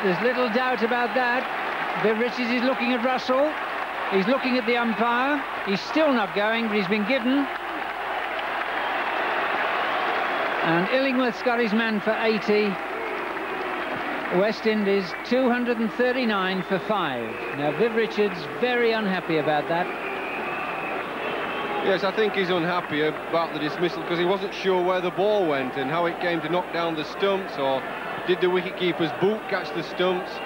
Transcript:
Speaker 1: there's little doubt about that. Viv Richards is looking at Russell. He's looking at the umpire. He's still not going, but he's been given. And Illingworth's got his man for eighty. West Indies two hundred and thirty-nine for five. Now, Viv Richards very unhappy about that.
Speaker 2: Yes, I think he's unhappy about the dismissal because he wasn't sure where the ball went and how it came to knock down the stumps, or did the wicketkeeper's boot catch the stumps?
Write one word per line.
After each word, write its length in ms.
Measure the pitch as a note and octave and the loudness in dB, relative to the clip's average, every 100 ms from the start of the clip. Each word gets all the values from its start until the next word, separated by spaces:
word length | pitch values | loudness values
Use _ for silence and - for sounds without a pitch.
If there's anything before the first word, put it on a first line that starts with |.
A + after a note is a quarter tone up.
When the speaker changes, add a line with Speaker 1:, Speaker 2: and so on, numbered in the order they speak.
Speaker 1:
there's 180 | G3 F3 | 2 2
little 260 | A3+ B3 B3 | 2 2 2
doubt 340 | G#3+ B3+ B3+ | 2 0 0
about 320 | A3 A#3+ A#3+ A#3+ | 0 2 2 2
that. 280 | B3 B3 B3 - - - - - | 2 0 0 -4 -4 -4 -4 0
Viv 160 | G3 A3 | 2 2
Richards 320 | A#3+ A#3+ A#3+ | 0 0 0
is 100 | B3 | 2
looking 320 | B3 C4 A#3+ | 2 0 0
at 100 | B3 | 0
Russell. 480 | B3 B3+ - C4 D4 D4 - - - - - | 2 0 2 2 2 0 -6 -6 -6 -6 0
He's 160 | G3 F#3+ | 0 2
looking 300 | C4 C4 B3+ | 2 2 0
at 80 | A3+ | 2
the 100 | A#3+ | 2
umpire. 680 | A#3 G3 A#3 A#3+ C4+ D4 - - - | 2 2 2 2 2 0 -2 -6 -2
He's 160 | G3 | -2
still 320 | - D4+ D#4 | 0 2 4
not 220 | B3 F#3+ F#3 | 4 2 0
going, 320 | G#3 A3+ A3+ | 2 2 0
but 80 | G#3 | 0
he's 120 | F3+ | 2
been 200 | G#3+ G3+ | 0 2
given. 400 | C4+ A#3+ C4+ C#4 - - - - - - - - - - - - - - - - - - - - - - - - - - - - - - - E3+ | 2 2 2 0 -4 -6 -6 -6 -6 -4 -4 -4 -6 -4 -4 -4 -4 -2 -2 -2 -2 -2 -2 -2 -2 -2 -2 -2 -2 -2 -2 -2 -2 -2 0 0
And 220 | E3 F#3+ | 2 2
Illingworth's 520 | C4 C4+ B3+ B3+ - | 2 2 2 0 0
got 180 | B3 A#3 | 0 2
his 140 | A#3 | 2
man 260 | G#3+ A3+ G#3+ | 2 2 0
for 120 | G#3+ A3 | 0 2
eighty. 460 | A3+ A3 G3+ G#3 G#3 F#3 - - - - - - - - - - - - - - - F3+ | 2 2 4 4 4 0 -6 -6 -6 -6 -6 -6 -6 -4 -4 -4 -4 -4 -4 -4 0 2
West 280 | G#3 G#3 A3 | 2 2 2
Indies 440 | G#3+ G3 G3 F#3 - - | 2 4 2 0 -6 0
two 240 | B3 C4 | 2 4
hundred 300 | A#3+ A#3+ A#3 | 2 2 0
and 120 | A3+ | 0
thirty-nine 680 | - B3 B3 A#3+ G#3 F#3 F#3+ | 2 2 2 2 2 0 0
for 140 | F3+ F#3+ | 0 -2
five. 800 | - G#3 E3 B2 A2+ A2+ - C#3 | 0 0 0 -2 -4 -6 -6 -2
Now, 140 | D3 | -2
Viv 240 | D3 A3+ A3 | 2 2 2
Richards 440 | A3 G#3 G#3 F3+ D3+ - | 0 2 0 0 -8 -2
very 300 | B3 B3 A#3 | 0 2 2
unhappy 460 | A3 G#3 F3+ - D#3 | 2 0 -2 0 0
about 300 | C#3+ D3+ D3 | 2 2 2
that. 180 | E3+ F3+ - - - - - - - - - - - - - - - - - - - - | 0 -2 -4 -6 -6 -6 -6 -6 -6 -6 -6 -4 -6 -6 -6 -6 -4 -4 -4 -4 -2 0
Speaker 2:
Yes, 180 | F#3+ | 2
I 80 | F#3+ F#3+ | 0 2
think 180 | G#3+ | 0
he's 160 | G3 F3+ | 2 0
unhappy 520 | F3+ E3 F3+ - D3+ | 2 2 0 -2 0
about 500 | D#3 - - D#3+ D#3+ | 0 0 -2 0 0
the 60 | D#3 | -2
dismissal 440 | D3+ - E3+ E3 | -4 0 -2 -2
because 160 | - E3+ | -4 0
he 60 | F3 | 2
wasn't 280 | G3 F#3+ | 0 -2
sure 280 | - F#3+ F#3 | -2 2 2
where 200 | F3 F#3 | 4 2
the 100 | F3+ | 0
ball 340 | E3+ G3+ G#3 F3 | 0 2 4 2
went 300 | C#3 C3 C#3+ | 2 0 -2
and 140 | C3+ | -2
how 160 | D#3+ F3 | 0 0
it 140 | E3 | 0
came 180 | F3+ E3+ | 0 0
to 80 | D#3 | 0
knock 220 | F3 F3+ | -2 0
down 240 | E3 E3+ D#3+ | -2 -2 -2
the 80 | |
stumps, 540 | D3+ - G3 G3 F#3+ - | -6 0 2 2 -2 -2
or 240 | C3+ C3+ - - - - - | 0 0 -2 -8 -8 -6 0
did 140 | F3+ | 2
the 80 | F3+ | 4
wicketkeeper's 640 | F#3 F3+ - F3+ E3 D#3+ - | 2 0 -2 0 0 -2 2
boot 220 | F#3+ G#3+ - | 0 0 -2
catch 200 | F#3+ F3 F3 | -4 -4 -6
the 80 | |
stumps? 480 | D3+ E3 F3+ F3+ - - | -6 0 0 0 -4 -8